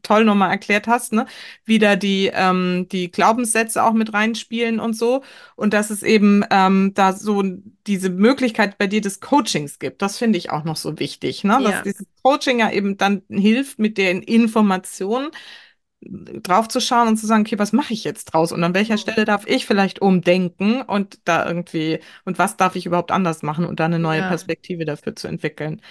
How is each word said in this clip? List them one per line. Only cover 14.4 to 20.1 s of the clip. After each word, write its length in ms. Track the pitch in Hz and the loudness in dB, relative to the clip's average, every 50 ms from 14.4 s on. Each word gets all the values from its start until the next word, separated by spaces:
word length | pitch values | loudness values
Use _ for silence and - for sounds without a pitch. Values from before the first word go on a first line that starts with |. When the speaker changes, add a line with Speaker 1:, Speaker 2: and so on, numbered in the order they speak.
| 240 220 220 226 214 196 185 185 - - - - 185 196 226 262 277 320 - - - - - - - _ _ _ _ _ _ _ - | 4 4 2 2 2 2 2 -2 -4 -10 -10 -8 -6 -4 -4 -4 -4 -6 -10 -14 -20 -20 -20 -20 -20 _ _ _ _ _ _ _ -18
Speaker 1:
drauf 600 | - - - - - - - - 185 180 208 226 220 | -16 -16 -16 -14 -14 -14 -10 -2 2 2 2 2 2
zu 120 | - 254 | -2 -2
schauen 280 | - - 247 233 240 220 | 0 2 2 4 4 4
und 80 | 220 | 2
zu 100 | 220 220 | 0 2
sagen, 160 | 214 226 214 | 2 2 2
"Okay, 160 | 214 220 226 202 | 2 0 0 -2
was 140 | 208 208 | 0 2
mache 200 | 214 254 302 - 226 | 2 0 0 -2 -6
ich 80 | 220 - | -6 -6
jetzt 220 | 202 - - - | -6 -8 -8 -8
draus? 240 | - - 160 170 170 | -2 0 0 0 0
Und 120 | - 165 170 | 0 -2 0
an 100 | 175 180 | 0 2
welcher 220 | 190 214 226 220 | 0 0 0 -2
Speaker 2:
Mhm. 20 | 208 | -2
Speaker 1:
Stelle 260 | - 220 220 226 214 | -4 -2 -2 0 0
darf 220 | 214 208 202 - | 0 0 -2 0
ich 200 | - 247 254 - | 0 -2 -2 0
vielleicht 340 | - 233 196 196 185 - - | 0 0 2 2 0 0 0
umdenken 800 | 196 196 | 2 2